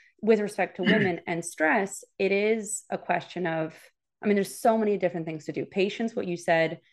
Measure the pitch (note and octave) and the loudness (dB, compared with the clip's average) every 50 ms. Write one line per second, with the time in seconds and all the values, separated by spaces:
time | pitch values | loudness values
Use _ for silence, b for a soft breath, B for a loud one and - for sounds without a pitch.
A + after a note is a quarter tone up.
0 | b b b b - G#3 A3+ G#3 G#3 G3+ - - F#3 F3 - - F#3 F#3+ G3+ A3 | b b b b 2 4 4 4 2 0 -2 -2 -4 -4 -4 -2 2 4 4 4
1 | G#3 F#3 F3 E3 - - F3 E3+ E3+ - - - D#4 D#4 C#4 A3+ G3 F#3+ - - | 4 2 0 -2 -4 -6 -6 -4 -6 -6 -4 0 2 2 4 2 2 -2 -4 -10
2 | - - _ - G3+ F#3+ G3 G3 G3+ G#3+ A3 A3+ G#3 G3 - - - - - F3+ | -18 -12 _ -2 0 2 2 2 2 2 0 0 -2 -6 -10 -10 -8 -8 -8 -6
3 | - - F3 F3 - - - F3 F3+ E3 D#3+ D#3+ D#3+ D#3+ - - - - _ _ | -4 -2 -4 -4 -4 -6 -6 -4 -4 -2 -2 -2 -4 -4 -8 -14 -20 -20 _ _
4 | _ _ _ - - G#3+ G3+ G3+ G3 F#3+ - - - A#3+ A3 A3+ A3 G#3 G#3 F#3+ | _ _ _ -4 0 2 2 2 0 -2 -4 0 2 2 4 4 2 0 0 0
5 | F#3+ F3 - F3 D#3+ E3 D#3+ D#3 - - D3+ D#3+ - - - G3+ F#3 G3+ - - | 0 -2 -2 -2 -6 -6 -8 -8 -8 -8 -6 -6 -6 -4 -2 0 0 0 0 -2
6 | A3+ A3+ - A#3+ G#3 F#3 F3 E3+ - - E3+ E3 D#3+ D#3+ E3 E3 _ _ | -4 -4 -4 -4 -4 -4 -6 -4 0 2 2 4 2 0 -2 -6 _ _